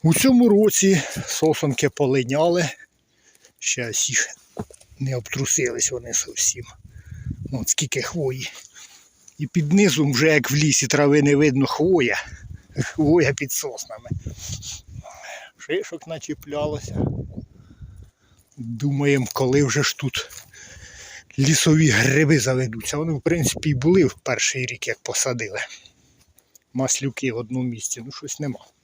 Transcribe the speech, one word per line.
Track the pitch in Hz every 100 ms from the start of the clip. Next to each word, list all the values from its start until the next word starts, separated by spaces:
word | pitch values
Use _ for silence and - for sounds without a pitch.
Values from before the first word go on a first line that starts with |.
У | 160
цьому | 160 269 247 240
році | 202 214 - 196 185 - - -
сосонки | - 156 147 151 131 143
полиняли, | - 139 135 123 139 165 175 160 - - _ _ _ _ _ _ _
ще | - - 120
ось | 104 -
їх | 123 - - _ - - - _ -
не | 135 127
обтрусились | 110 131 139 - 127 120 -
вони | 127 120
зовсім. | 113 - - - - 120 - - - - - - - -
От | 131 113
скільки | - 143 135
хвої. | - 170 139 131 123 - - - - - _ _ _ _
І | 151
під | - 147
низом | 190 202 139 143
вже | 127 156
як | 151 127
в | 143
лісі | 151 131 131
трави | - 143 147
не | 143 143
видно, | 151 131 131
хвоя. | - 165 180 120 101 - - - - _ -
Хвоя | 123 - 151 170 139
під | 139 139
соснами. | - 143 113 - 110 120 - - - - - - - - - - - - - - _
Шишок | - 170 - 165 -
начіплялося. | 160 - 208 147 147 151 147 - - - - - - - - - - - - - _ _ _ _ -
Думаємо, | 117 117 143 139 143 139 123
коли | - 127 139
вже | 139 131
ж | 139 -
тут | 135 - - - - - - - - - - - _ -
лісові | 135 156 - 156 156
гриби | 104 117 135 151 151
заведуться. | 113 131 127 113 - 147
Вони, | 165
в | 151
принципі, | - 170 135 - 160
і |
були | 139 147 185 147
в |
перший | - - 123 - 131 127
рік, | 120 -
як | 113
посадили. | - 113 135 120 110 107 - - - _ _ _ _ _ _ _ _
Маслюки | 127 131 - 135 - 131
в | 113
одному | 113 127 127
місці, | 113 - - 120
ну |
щось | - 147 -
нема. | 147 123 - _